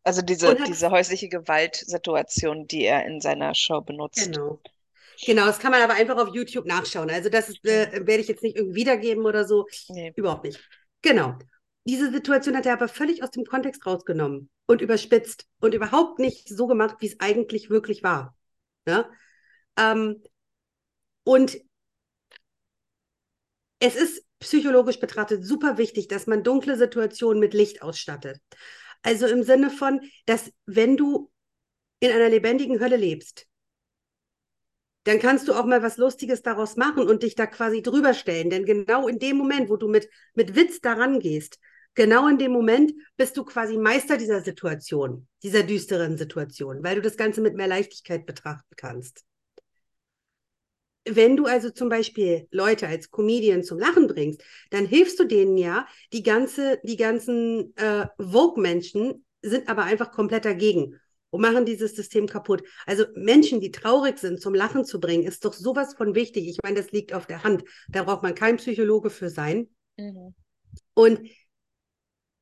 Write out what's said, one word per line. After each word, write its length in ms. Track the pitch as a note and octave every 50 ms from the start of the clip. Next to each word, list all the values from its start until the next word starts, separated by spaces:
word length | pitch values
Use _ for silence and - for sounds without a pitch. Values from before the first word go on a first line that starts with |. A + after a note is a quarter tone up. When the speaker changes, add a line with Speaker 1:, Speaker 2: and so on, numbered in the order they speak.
| _
Speaker 1:
Also 180 | F#3 F3+ F#3
diese, 280 | F3+ F3+ F#3 D#3+ E3+ F3
Speaker 2:
Und 100 | - C4
hat 80 | D4 F3
Speaker 1:
diese 220 | E3+ - E3+ E3+
häusliche 380 | F3+ F3+ F3+ F3+ F#3+ F#3+ G#3 F#3
Gewaltsituation, 1400 | F#3 E3+ D#3+ - D#3 D#3 E3 E3 - - - - F3+ E3 - F3 D#3+ D3 D3 - - - - D#3 D3+ D#3 D3+
die 180 | - D#3+ D#3 A2+
er 200 | G#2 C3+ - -
in 140 | - D#3+ D3+
seiner 340 | D3 D3 C#3+ D3 D3 D3 C#3+
Show 280 | - - - D#3+ D3
benutzt. 500 | D3+ - D3 D3 D3+ D3 - - G3+ F3
Speaker 2:
Genau. 280 | D#3 D3 D3 D3 D#3 - _ - _ _ _ _ _ _ _ _ _ - -
Genau, 220 | - A3 A3 G3+
das 120 | G#3+ G#3 -
kann 120 | - C4
man 80 | B3+ B3
aber 140 | A#3 A3+ G#3+
einfach 240 | G3+ A#3 B3 B3+ A#3
auf 160 | A#3 G3 F3+
YouTube 320 | A#3+ A#3+ - - B3+ -
nachschauen. 420 | F#3+ F3 F#3 - - - F#3 D#3+ D#3
Also 220 | E3 F3+ F3 G#3
das 180 | G#3 A3+ G#3+ -
ist, 160 | G3+ - -
äh, 360 | A3 A3 G#3+ G#3+ G#3+ G3 F3+
Speaker 1:
Mhm. 60 | F3
Speaker 2:
werde 140 | G#3 A3 A3
ich 80 | G#3+ A3
jetzt 140 | G#3 -
nicht 140 | - A3 -
irgendwie 240 | G#3+ G#3 F#3 F3 G#3+
wiedergeben 440 | A#3 C4+ B3+ G#3 G#3+ A#3 A3 A3 A3
oder 220 | G#3+ G#3 G#3+ G3+
so. 200 | G3 G#3+ G#3 G3+ G3+ - - - -
Speaker 1:
Nee. 240 | F#3 F3 E3+ E3 D#3+
Speaker 2:
Überhaupt 300 | - G3 F3 D3+ C#3+ -
nicht. 160 | C#3+ - - - _ - _ _ _ _ _
Genau. 380 | - A3 B3+ G3+ C#3 B2 B2+ - - _ _ _ _ _ _ _ _
Diese 240 | A#3+ B3+ B3+ C#4+ C4
Situation 420 | A#3 D4 - C#4 C#4+ C4 C#4 C#4+ C4
hat 120 | C4 B3+
er 80 | B3+ A#3+
aber 140 | - A#3+ A3+
völlig 340 | - - D4+ D4 E4+ -
aus 80 | C4 B3
dem 160 | - B3 A3+
Kontext 400 | - - C4 C4 C#4 - - -
rausgenommen 640 | F#3 F#3 F3 - - E3+ D#3+ D3 C#3 C#3 C#3 C#3 _ _ _ _
und 160 | - A#3 A3+
überspitzt 640 | - G#3+ A3+ G#3 - - A#3+ A3+ A3+ - - - - _ _ _
und 120 | - A3+
überhaupt 460 | G#3+ G#3+ A3 G3+ B3 D4+ E4+ E4 - -
nicht 300 | C4 B3+ - - _ -
so 180 | G#3 G3 B3
gemacht, 300 | A#3+ B3 G#3+ A3 G#3 - -
wie 80 | A3
es 140 | G3+ - -
eigentlich 500 | F#3+ G3+ G#3 A#3+ A3 G#3 A3 G#3 - -
wirklich 320 | G#3+ A3 G#3+ - G3+ -
war. 340 | - F#3 E3+ C#3 C3 C3 _ _ _ _ _ _ _ _ _ _ _
Ne? 240 | D#3+ F3+ G#3+ A#4 - - _ _ _ _ _ _ _ _ _ _ _ _ -
Ähm, 440 | A3 A3 A3 A3 A3 G#3+ G#3+ G#3+ _ - _ _ _ _ _ _ _ _ _ _ _ _ _ _ _ _ _ _ _
und 340 | A#3 C4 C4 C4+ - - - - _ _ _ _ _ _ _ _ _ _ _ _ _ _ - _ _ _ _ _ _ _ _ _ _ _ _ _ _ _ _ _ _ _ _ _ _ _ _ _ _ _ _
es 180 | A#3+ A#3+ A#3+
ist 280 | B3 E4+ E4 D#4+ - - _ _ _
psychologisch 580 | - - D4+ D4 D4 C#4+ B3+ B3+ A#3 B3+ A#3 -
betrachtet 460 | - - - G#3+ G#3 G#3 G#3+ F#3+ F3+
super 320 | G3 D4 D4+ D4+ D4 A3 G#3
wichtig, 300 | A#3 G#3+ - G#3+ F#3+ -
dass 180 | G3 G3 -
man 160 | A3+ A3 G#3+
dunkle 340 | F#3 A#3+ C4 C4+ C4+ C#4 C4+
Situationen 640 | A3+ A#3+ A#3+ - A#3+ A3 G#3+ A3 - A#3+ A3+ G#3+ G#3+
mit 140 | G#3 G#3 G#3
Licht 280 | G#3 G#3 G3+ - -
ausstattet. 560 | - D#3 D#3+ - - - D3 C#3+ - D3+ - - _ _ - _ - - - - - - - _
Also 240 | - A#3 A#3 G3+ B3
im 180 | A3 A#3 B3 A3+
Sinne 260 | A#3+ C4 C4 C#4 C#4
von, 300 | C#4 - C#4 C4+ C4+ C4+ - - _ _ _
dass 260 | - A3+ A3+ - - _ _ _
wenn 300 | - F#3 A3 A3+ B3 C4+
du 340 | C#4+ D4 C#4+ C#4+ - - - _ _ _ _ _ _ _ _ _ _ _ _ _ _
in 100 | - B3
einer 180 | A3 A#3 A#3 A3+
lebendigen 520 | A3+ G#3+ A3 A3+ A#3+ C4+ C#4 B3 B3+ G#3
Hölle 160 | A#3 B3 B3+
lebst, 500 | A#3 G3+ E3+ D#3 D#3+ - - _ - - _ _ _ _ _ _ _ _ _ _ _ _ _ _ _ _ _ _ _ _ _ _ _ _ _ _ _ _ _ _ _ _
dann 160 | G#3 G#3+ G#3+
kannst 260 | A3+ B3+ C4+ C4+ C#4
du 80 | D#4 G#3
auch 100 | A3+ A3
mal 160 | A#3+ B3 A#3+
was 160 | A3+ A3+ - A#3
Lustiges 440 | B3 C4 B3+ - C4 A3+ B3+ A#3+
daraus 340 | - A#3+ G#3+ G#3 A3 G#3 -
machen 300 | A#3 B3+ D4 D4+ C#4 A#3
und 160 | G3 A3 G#3+
dich 140 | A#3+ G#3+ -
da 100 | - A3
quasi 340 | A3 - - A#3 A3 A3 A3
drüber 320 | - B3 A#3+ D4 D4 C4+
stellen. 380 | A#3 - - F#3+ E3 E3 E3 F3
Denn 140 | F#3 F#3 G3
genau 420 | G3 G#3 G#3 G3 G3+ A#3 C4+ C4+
in 140 | A3+ A#3+ -
dem 160 | C4 C4+ C#4
Moment, 320 | C#4 C#4 C4+ C#4 C#4 B3 G3
wo 60 | G#3+
du 100 | G#3 A3+
mit, 220 | G#3+ G#3+ G#3+ G#3+ - _ _ _ _ _
mit 220 | A3+ A3+ F3+ G3
Witz 240 | C#4+ E4+ E4+ - -
daran 400 | - A#3+ A3+ A3 B3 C4+ C#4 B3
gehst, 400 | - D#3+ D3+ D3+ D3+ - - _ _ _ _ _ _ _ _
genau 320 | - - G#3+ - - C#4+
in 120 | D4 C#4+ C4
dem 120 | C4+ B3+
Moment 420 | B3 A#3+ A3+ A3 A3+ C4+ D4+ D4+ - - - _ _
bist 200 | - C4 B3+ -
du 80 | C#4 C4
quasi 320 | - - A#3+ A3+ G#3+ A3
Meister 400 | A3 G#3+ G#3+ A#3+ C#4 C#4 - D4
dieser 240 | A#3 A#3 G#3+ G#3 G3
Situation, 840 | E3+ F#3+ E3 - - E3+ D3+ D3+ - - D#3 D3 C3+ B2+ A#2+ B2+ - _ _ _ -
dieser 180 | G3 F#3+ -
düsteren 560 | E3+ E3+ G#3 F#3+ - - G3+ E3+ E3+ D#3+ D#3+ D#3
Situation, 640 | D#3 D3+ - D#3+ D3 D3 - - C#3+ C3+ C3 C#3
weil 140 | D3+ F3+ G3
du 60 | G#3
das 140 | G3 A3 -
Ganze 240 | - A3 A3 G#3 A3
mit 140 | A3 G#3 -
mehr 140 | F#3+ F#3+ F#3+
Leichtigkeit 580 | F#3 G3 G3 - - - _ - F3 E3 -
betrachten 480 | - - - _ D3+ D3+ C#3+ _ _ _
kannst. 480 | - - B2+ A#2+ B2 B2 B2 _ - _ _ _ _ _ _ _ - _ _ _ _ _ _ _ _ _ _ _ _ _ _ _ _ _ _ _ _ _ _ _ _ _ _ _ _ _ A3
Wenn 280 | G#3+ A3+ A3+ A#3+ C4+
du 100 | D4 D4
also 240 | A#3+ B3+ A#3+ A3 A#3+
zum 180 | - - B3+ A#3
Beispiel 600 | A3+ A3+ A3 - - A3 G3 F3 E3+ D#3+ D#3+ _
Leute 380 | - F#3+ G3 G#3+ A3 G#3+ G#3+ D#3
als 240 | D#3+ E3+ - _
Comedian 500 | - - G#3 G#3+ A#3 A#3+ G#3+ G#3 F#3 F3+
zum 160 | F3 - E3+ E3+
Lachen 300 | A3 D4 E4+ F4 C#4+ -
bringst, 340 | - D#3 D3 D3+ D3+ - - - - - - _
dann 160 | - G3+ G3+
hilfst 340 | F3+ A3+ D#4+ F#4+ F4+ - -
du 40 | F4+
denen 320 | A3 A3+ G3+ F#3+ F#3+ F#3
ja, 300 | F#3 F3 E3+ F3 A#3 C#4 - - - _ _
die 120 | - A#3 F#3+
ganze, 560 | A#3 G#3+ A#3 C4 C4 - C#4+ C#4 C4+ B3+ -
die 140 | - A3 A3+
ganzen, 800 | G#3 A3+ A3 A3+ A#3 A3+ B3+ A#3+ A#3 A#3 A#3 A3+ A3+ F#3 - _
äh, 300 | - G#3+ G#3+ G#3 G#3 G3+ - - -
Vogue-Menschen 1040 | G3+ F3+ F3+ A#3+ D#4+ E4+ E4+ A#3 F#3 F3 E3+ F3 F3 - - G3+ A3 C4+ C4+ - _ _ _ _
sind 280 | - G#3+ A3+ - - -
aber 160 | A3+ G#3+ F3+
einfach 260 | F3+ A3 G#3+ A#3+ -
komplett 340 | - - G#3 G3+ A3+ A3 A3
dagegen 540 | G#3+ F#3+ F3 G#3 G#3+ F#3 E3+ C#3 C3+ - _ _ _ _ _ _ _
und 100 | - F3+
machen 240 | A3+ A3+ A3+ B3+ A#3+
dieses 300 | A#3 A3+ F#3+ A3 G#3 -
System 320 | G#3+ G3 - - G#3+ G#3
kaputt. 380 | G3+ - G#3 - - G3 F#3 - - - - -
Also 180 | - F#3+ G3+ G#3+ A3 -
Menschen, 460 | F3+ F#3+ A3 B3+ D4+ D4+ - C4 A3
die 100 | F#3+ F#3
traurig 480 | - - - A3 B3 C#4 C#4 C4+ C4 -
sind, 220 | G3+ F3+ F3+ F#3
zum 120 | - G3
Lachen 320 | G3 F#3+ G#3 A3 - C4+ B3
zu 140 | - - F3+
bringen, 260 | F3+ E3 E3+ E3+ E3+
ist 200 | F#3 F3+ - -
doch 80 | G#3
sowas 420 | - - F3+ B3+ B3+ C#4+ C#4 C4+ -
von 220 | - A3+ G#3 F#3
wichtig. 320 | A3 A#3+ A#3 - G#3 E3 F3
Ich 100 | F3 - -
meine, 100 | G3 G3+
das 160 | G3+ F#3+ -
liegt 220 | - G#3 G3+ -
auf 140 | F#3+ F3+ -
der 180 | - D#3+ D#3 E3
Hand. 180 | A3 G3+ F3 - - - - - -
Da 140 | - F#3+
braucht 220 | F3+ F#3+ G3+ F#3+ G3+
man 100 | F3+ F3
kein 220 | - G#3+ A3+ A#3
Psychologe 540 | A3+ - B3+ G#3+ G#3 A3 G#3 G#3+ G#3+ G#3+ G3+
für 200 | - - F#3 E3+
sein. 380 | D#3 D#3 D3 D3+ E3 A3+ A#3+ - _ _ _ _ _
Speaker 1:
Mhm. 380 | - G#3 G#3 F#3+ F#3 F3+ F#3 - _ _ _ _ _ _ _ - - _ _ _
Speaker 2:
Und 260 | A3+ A3+ A3+ A3+ A3 - - _ _ _ _ _ _ _ _ _ _ _ _ _ _ _ _ _ _ _ _ _ _